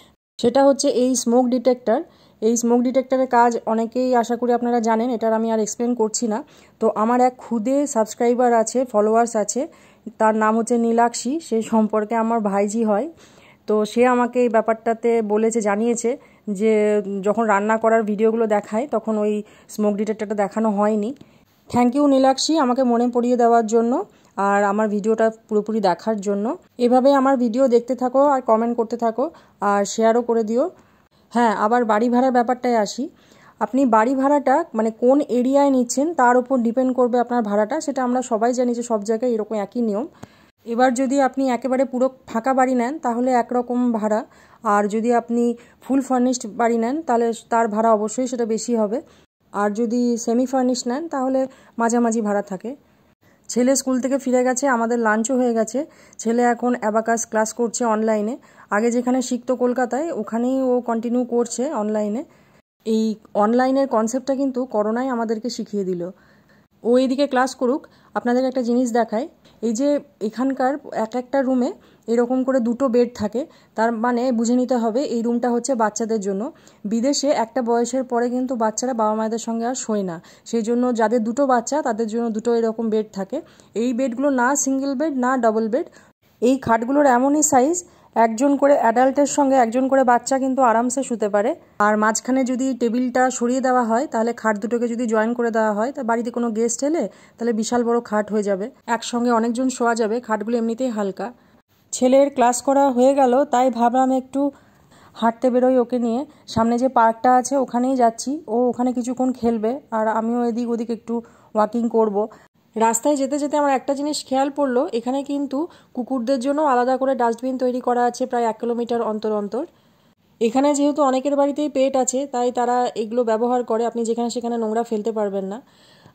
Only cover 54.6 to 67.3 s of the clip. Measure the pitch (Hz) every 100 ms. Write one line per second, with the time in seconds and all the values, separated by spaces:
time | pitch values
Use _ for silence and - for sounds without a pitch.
54.6 | 285 240 226 240 226 220 226 254 247 226
55.6 | 214 254 320 - - - 220 233 240 233
56.6 | 247 240 214 214 220 226 - 214 220 -
57.6 | 233 - 240 214 220 214 208 285 - -
58.6 | - 208 233 240 247 262 247 247 - 247
59.6 | 247 247 247 254 339 285 208 226 247 269
60.6 | 262 247 240 233 233 247 240 240 233 -
61.6 | 269 262 214 214 208 220 339 _ _ _
62.6 | _ _ - 220 220 208 - 202 208 240
63.6 | 262 269 269 233 220 254 262 262 277 254
64.6 | 254 208 208 226 262 233 226 220 240 -
65.6 | 202 202 185 175 175 - _ _ _ _
66.6 | _ _ 214 247 262 269 285